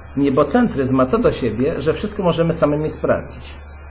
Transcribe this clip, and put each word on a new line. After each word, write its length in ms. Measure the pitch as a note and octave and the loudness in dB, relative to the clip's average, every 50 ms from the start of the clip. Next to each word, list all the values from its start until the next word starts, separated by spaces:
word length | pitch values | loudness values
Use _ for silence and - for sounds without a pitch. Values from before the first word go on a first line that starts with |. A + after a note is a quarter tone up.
| - - - | -16 -8 -2
niebocentryzm 800 | C3+ C#3+ C#3 B2+ D3 C#3+ - - B3 A#3+ - - C#3 C3 A#2+ C3 | 0 2 2 4 4 2 4 4 4 4 2 2 0 0 2 2
ma 100 | C3 B2+ | 2 2
to 120 | C3 A#3 G#3+ | 4 2 2
do 140 | E3 D#3 - | 2 2 2
siebie, 480 | - B2+ A2+ G2+ A2 C3 D#3 E3+ - | 0 -2 -2 0 0 0 0 -2 -2
że 120 | B2+ D#3 D3 | -2 -2 -2
wszystko 300 | - - G#3 - - F3+ | -2 -4 -6 -4 -2 0
możemy 320 | E3+ D#3+ E3 E3 E3 E3 | 0 2 2 2 0 0
samymi 360 | - D#3 D3 D3 D3+ D#3 D3+ | 2 2 2 2 2 0 -2
sprawdzić. 640 | - - - C#3 A#2 - - - - - - - - - - - - - - - | -4 -2 0 0 0 0 -2 -6 -14 -16 -16 -16 -16 -16 -18 -18 -18 -18 -18 -18